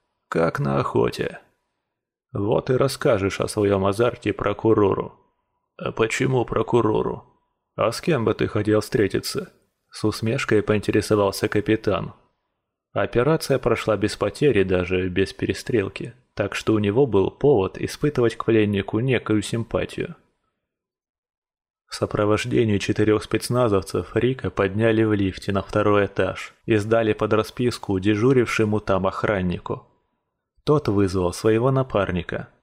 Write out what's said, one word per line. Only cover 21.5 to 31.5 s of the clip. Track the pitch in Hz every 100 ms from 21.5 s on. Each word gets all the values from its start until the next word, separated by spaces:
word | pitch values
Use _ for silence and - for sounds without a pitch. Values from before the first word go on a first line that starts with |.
| _ _ _ _
В | -
сопровождении | 104 107 104 107 123 123 113 101
четырёх | - 107 107 107
спецназовцев | - 110 - 120 123 98 92 101 92 113
Рика | 120 131 95
подняли | - 98 101 113 110
в | 110
лифте | 104 95 - -
на | 98
второй | - 107 104 104 98
этаж | - 92 95 - _ -
и | 110
сдали | 107 113 110
под | 104 107
расписку | 107 104 - 123 - - 95
дежурившему | 98 104 127 131 110 - 110 104
там | - 95 92
охраннику. | - 113 101 90 85 - 104 - _ _ _ _ _ _ _ -
Тот | 151 -
вызвал | 101 98 95 90
своего | - 110